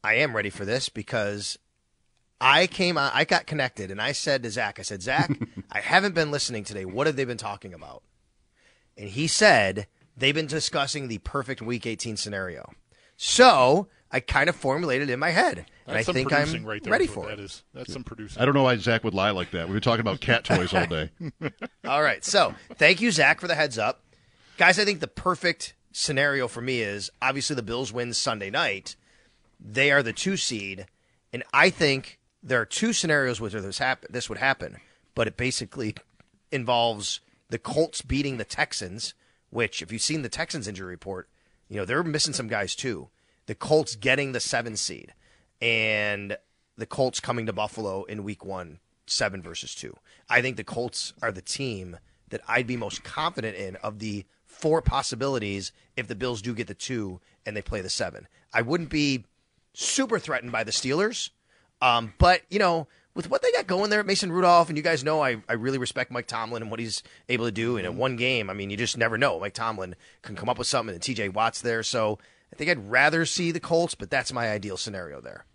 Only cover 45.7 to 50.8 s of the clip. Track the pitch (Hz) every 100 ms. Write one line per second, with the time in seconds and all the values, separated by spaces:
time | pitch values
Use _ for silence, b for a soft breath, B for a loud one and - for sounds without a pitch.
45.7 | 113 110 107 104 101 101 - _ _ _
46.7 | - 110 - 127 - - 120 110 101 107
47.7 | - 104 95 98 104 101 101 95 92 85
48.7 | 76 _ _ - - 107 95 82 82 -
49.7 | - - - b b _ 123 127 110 104
50.7 | 120